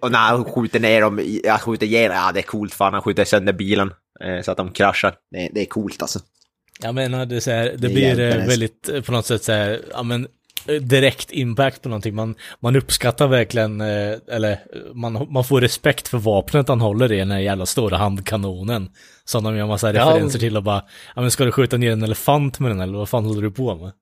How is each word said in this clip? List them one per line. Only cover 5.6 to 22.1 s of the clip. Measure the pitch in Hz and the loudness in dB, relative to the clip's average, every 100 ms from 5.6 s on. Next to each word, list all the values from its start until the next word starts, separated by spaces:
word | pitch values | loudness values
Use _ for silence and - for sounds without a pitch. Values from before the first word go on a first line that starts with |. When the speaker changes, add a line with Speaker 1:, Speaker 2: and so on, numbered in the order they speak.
Speaker 1:
är | 95 | -4
coolt | - 101 - | -4 -6 -6
alltså. | - - - _ _ _ _ - | -8 -8 -10 _ _ _ _ -12
Speaker 2:
Jag | - | -6
menar, | 127 131 127 127 | -4 -2 -2 -4
det | 120 | -4
är | |
så | 123 | -2
här, | 113 | 0
det | 117 - | -2 0
Speaker 1:
Det | 120 | 0
är | |
Speaker 2:
blir, | 123 | 4
Speaker 1:
jävligt | 135 120 120 | 4 4 2
Speaker 2:
eh, | |
Speaker 1:
badass. | 117 113 | 2 2
Speaker 2:
väldigt, | 123 113 _ - | 0 0 _ -6
eh, | 143 | -6
på | - | -2
något | 120 107 | -2 0
sätt | 113 | -2
så | - | 0
här, | 107 104 110 - | 0 0 -4 -6
ja, | - | -8
men, | 120 120 123 _ _ - - | -4 -4 -6 _ _ -14 -4
eh, | |
direkt | 151 131 135 135 - - | -2 4 6 4 2 -8
impact | - 123 113 135 127 | -4 -2 2 0 0
på | 135 | -6
någonting. | 110 104 | -4 -4
Man, | 104 110 113 - - | -4 -6 -8 -14 -6
man | 117 135 | 2 2
uppskattar | 127 - 123 - 143 | 2 0 0 2 4
verkligen, | 131 107 117 110 107 | 4 2 0 -2 -2
eh, | 107 104 104 110 - | -2 -2 -2 -6 -6
eller, | 117 107 | -2 -2
eh, | 101 - - - | -2 -6 -16 -14
man, | 123 117 110 151 | -8 -6 -4 -4
man | 135 | -2
får | 127 135 | 2 4
respekt | 123 - 151 139 - | 4 2 0 0 -2
för | 123 | -2
vapnet | 107 101 - 151 135 | 2 2 2 0 2
han | 123 | 2
håller | 113 104 123 | 2 2 2
i, | 104 | 2
den | 95 | 0
här | 98 | -2
jävla | 98 98 90 | -2 -2 -2
stora | - 110 90 | -2 0 0
handkanonen. | 101 98 95 113 98 90 98 117 92 _ - _ - | 0 -2 -4 -4 -4 -6 -6 -6 -6 _ -20 _ -6
Som | 120 | -2
de | 107 110 | -2 -2
gör | 104 | -2
massa | 104 113 | 0 0
Speaker 3:
Ja. | 104 131 | 4 6
Speaker 2:
referenser | 160 156 127 | 4 2 0
till | 117 107 | 0 0
och | |
bara, | 101 101 - - - - | 0 -2 -4 -20 -16 -2
"Ja, | |
men | 123 | -2
ska | - | 2
du | 131 | 2
skjuta | 127 123 123 | 4 2 2
ner | 120 | 0
en | 113 | 0
elefant | 110 | -2